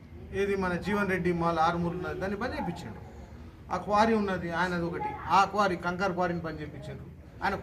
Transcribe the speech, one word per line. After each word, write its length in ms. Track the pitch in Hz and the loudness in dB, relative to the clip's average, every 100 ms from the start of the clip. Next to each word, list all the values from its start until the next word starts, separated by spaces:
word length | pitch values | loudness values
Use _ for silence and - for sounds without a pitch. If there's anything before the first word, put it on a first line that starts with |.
| - - - 196 | -16 -14 -6 0
ఏది 120 | 196 196 | 2 2
మన 100 | 180 170 170 | 2 0 2
జీవన్ 240 | 208 196 | 2 2
రెడ్డి 180 | 185 175 170 | 2 2 2
మాల్ 180 | 170 165 165 | 4 4 4
ఆర్మూర్ 280 | 170 170 165 | 4 0 0
ఉన్నది, 200 | 156 147 | -4 -2
దాన్ని 160 | 196 208 | -2 -2
బంద్ 120 | 254 302 | -4 -2
చేయించాడు. 420 | 180 - 113 101 - - - - - - - | -4 -6 -8 -12 -14 -16 -16 -16 -16 -14 -6
ఆ 20 | 180 | -4
క్వారీ 300 | 180 208 226 220 | 2 6 6 4
ఉన్నది 280 | 202 180 170 165 | 2 -2 -2 0
ఆయనది 240 | 180 175 170 | 0 0 -2
ఒకటి, 220 | 156 - - 165 185 | -2 -4 -4 4 4
ఆ 20 | 190 | 6
క్వారీ 240 | 208 190 170 | 4 2 2
కంకర్ 300 | 180 180 196 180 | -2 0 0 2
క్వారీని 260 | 180 170 160 | 0 0 -4
బంద్ 140 | 151 | -8
చేయించాడు. 420 | 147 139 139 135 - - - - | -10 -10 -12 -12 -14 -16 -16 -4
ఆయన 120 | 196 196 | -2 0